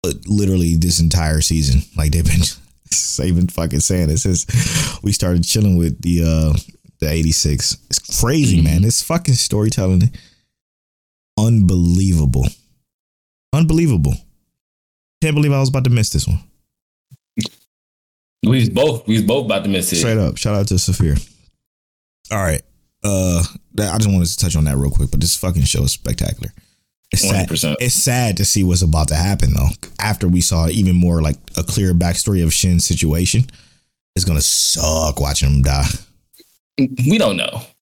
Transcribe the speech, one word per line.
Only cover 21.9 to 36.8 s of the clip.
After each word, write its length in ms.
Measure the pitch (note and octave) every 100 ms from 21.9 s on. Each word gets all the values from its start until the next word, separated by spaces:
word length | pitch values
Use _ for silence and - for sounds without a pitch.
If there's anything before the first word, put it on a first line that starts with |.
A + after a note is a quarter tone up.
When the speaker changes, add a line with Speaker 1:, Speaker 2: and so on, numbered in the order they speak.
| _ _ _ -
Speaker 1:
All 60 | G#2+
right. 200 | F#2 F2+ _ _ _ _
Uh, 380 | G#2 G2 F#2 E2+ E2 - _
that, 200 | - G2+
I 40 | G#2+
just 120 | G#2
wanted 160 | F#2+ E2
to 80 | -
touch 200 | F2+ D#2+
on 80 |
that 120 | D2+ C2+
real 140 | C#2
quick, 200 | - -
but 100 | C#2
this 160 | E2 -
fucking 260 | F2+ F2
show 180 | C2 -
is 80 | C2
spectacular. 600 | - - - G1+ - - - _ _ _ _ _
It's 100 | -
sad. 60 | G2
Speaker 2:
One 60 | G2
hundred 120 | F2
percent. 280 | D#2+ D#2 D2
Speaker 1:
It's 140 | B2
sad 420 | - - B2 A#2 F2+
to 60 |
see 200 | G2+ G#2+
what's 180 | F#2 F2
about 260 | F2 D#2+ D2
to 60 | D2+
happen 360 | F2+ G2+ C2
though. 160 | - D#2 - - -
After 280 | G#2+ G2+ F2+
we 120 | F2+
saw 280 | F2 E2 E2
even 280 | F#2+ F#2 F2+
more, 240 | F2 E2+
like, 140 | D#2 C#2+ - -
a 60 |
clear 300 | D#2+ - F#2+
backstory 500 | F2 F2 E2+ - F#2+
of 100 | E2
Shin's 340 | - F#2 F2 -
situation, 580 | D#2+ D#2+ D#2 F2+ G#2+ B2+ - _ _ _ _ _ -
it's 80 |
gonna 160 | F2 D2+
suck 800 | - - - - D#2 D#2+ D#2 C#2+
watching 300 | C#2 C#2+ C2+
him 120 | C#2
die. 220 | C2+ C#2 C2+ - - _ _ _ _ _ _
Speaker 2:
We 380 | -